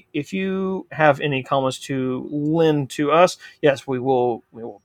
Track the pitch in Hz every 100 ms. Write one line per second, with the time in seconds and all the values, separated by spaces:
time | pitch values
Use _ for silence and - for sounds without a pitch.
0 | _ 151 139 190 190 190 190 190 - -
1 | 156 139 147 135 127 139 131 - - 135
2 | 127 127 - 147 147 165 160 147 131 -
3 | 143 160 180 - - - 151 135 - 127
4 | 131 127 123 113 _ 117 113 101